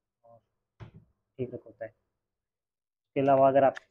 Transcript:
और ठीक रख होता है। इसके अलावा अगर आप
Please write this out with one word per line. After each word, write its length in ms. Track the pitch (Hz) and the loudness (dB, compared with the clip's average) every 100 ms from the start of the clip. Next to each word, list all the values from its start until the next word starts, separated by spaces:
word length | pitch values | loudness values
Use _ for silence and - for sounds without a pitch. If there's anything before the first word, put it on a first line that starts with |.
| _ _ 117 | _ _ _
और 140 | 117 _ _ _ - | -20 _ _ _ -20
ठीक 720 | - - _ _ _ - 123 | -20 -20 _ _ _ -14 -14
रख 120 | - - | -14 -20
होता 200 | - 110 | -20 -20
है। 80 | _ _ _ _ _ _ _ _ _ _ _ _ | _ _ _ _ _ _ _ _ _ _ _ _
इसके 140 | 143 | -4
अलावा 260 | 135 135 135 | 0 2 4
अगर 160 | 139 | 4
आप 120 | 135 - - | 2 0 -12